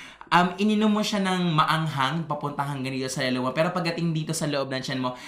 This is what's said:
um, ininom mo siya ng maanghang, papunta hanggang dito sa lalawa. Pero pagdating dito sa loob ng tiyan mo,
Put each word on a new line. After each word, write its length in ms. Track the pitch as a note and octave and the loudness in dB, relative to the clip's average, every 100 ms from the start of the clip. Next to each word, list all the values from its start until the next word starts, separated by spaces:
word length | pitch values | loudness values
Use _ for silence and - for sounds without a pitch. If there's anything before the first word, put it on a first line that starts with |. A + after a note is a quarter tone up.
| - - - | -18 -18 2
um, 320 | E3 F3+ F3+ | 4 4 2
ininom 320 | G#3 G#3+ G#3+ | 2 4 4
mo 160 | G#3 G#3 | 2 0
siya 160 | G#3 | 0
ng 320 | F#3+ F#3 F3 | 0 2 2
maanghang, 720 | D#3 D3 D#3+ D#3+ C#3 C3 E3 D3+ | 4 4 2 0 0 0 0 -2
papunta 400 | D3 C#3+ C#3+ C#3+ | -4 -4 -4 -4
hanggang 240 | C#3 C3 | -4 -4
dito 160 | C3 C3 | -4 -4
sa 160 | C#3+ | -2
lalawa. 320 | C3 B2+ B2+ | 0 0 0
Pero 160 | D#3+ E3+ | 0 0
pagdating 400 | F3+ E3+ E3 E3+ | 0 -2 0 0
dito 240 | D#3+ D#3 | 0 -2
sa 160 | D#3 D3 | -2 -2
loob 160 | C#3+ C3+ | -2 -2
ng 160 | C3 | -4
tiyan 160 | B2+ C3 | -4 -2
mo, 160 | B2+ - | -2 -4